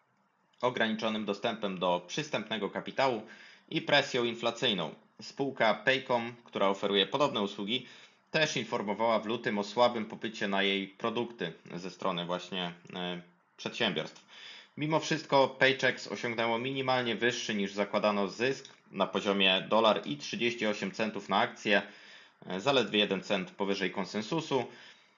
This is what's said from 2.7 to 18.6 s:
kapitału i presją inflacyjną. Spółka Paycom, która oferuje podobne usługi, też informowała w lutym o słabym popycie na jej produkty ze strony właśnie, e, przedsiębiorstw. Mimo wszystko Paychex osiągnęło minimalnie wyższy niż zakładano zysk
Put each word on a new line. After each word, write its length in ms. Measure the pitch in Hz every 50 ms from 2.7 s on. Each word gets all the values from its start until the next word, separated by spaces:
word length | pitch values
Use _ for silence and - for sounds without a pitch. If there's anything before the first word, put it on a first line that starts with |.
kapitału 520 | - 98 87 104 98 - 131 135 123 107 104 - - - - - - - _ -
i 140 | - 160 151
presją 420 | - 147 143 135 - - 127 120
inflacyjną. 720 | 120 113 113 - 117 113 - 139 123 107 90 82 76 - - - _ _ - -
Spółka 520 | - - - 143 135 - - 120 110 104
Paycom, 600 | 104 - 135 131 135 131 - 127 120 113 117 120 - -
która 240 | - - 110 98 98
oferuje 380 | 98 98 - 98 98 101 95
podobne 360 | - - 139 147 139 123 117 101
usługi, 440 | 98 - - 104 98 113 - - - - - - - _ _ _ _
też 260 | - 160 156 151 -
informowała 640 | 139 117 - - 113 107 101 101 101 113 117 113 107
w 80 | 107
lutym 320 | 104 117 120 - 131 107 104
o 60 | 101
słabym 420 | 101 - 120 120 120 113 117 107
popycie 420 | - - - - 113 - - 110 101
na 140 | 98 98 98
jej 260 | 98 98 98 98 95
produkty 640 | - - - 117 110 120 120 113 - - 95 85 80 - - - -
ze 160 | 87 90 92
strony 360 | - - - 95 90 85 87
właśnie, 460 | 85 90 87 - - 98 92 90 87 85 - - - -
e, 260 | 92 90 90 87 87 87 - _ _ _ _ _
przedsiębiorstw. 720 | - - 113 - - 120 104 87 78 78 - - - - - - - - - - - - - _
Mimo 240 | - 143 151 160 151
wszystko 480 | 156 - 170 147 - - 147 139 131 123
Paychex 600 | - - 131 131 135 131 - 127 - - - -
osiągnęło 500 | - 104 - 120 117 110 113 117 117 113
minimalnie 580 | 123 131 135 135 131 127 127 127 123 117 113
wyższy 380 | 98 117 123 120 - - - 113
niż 180 | 104 98 95 101
zakładano 560 | 101 101 - - 107 98 104 104 101 101 92
zysk 400 | 87 - 117 131 139 -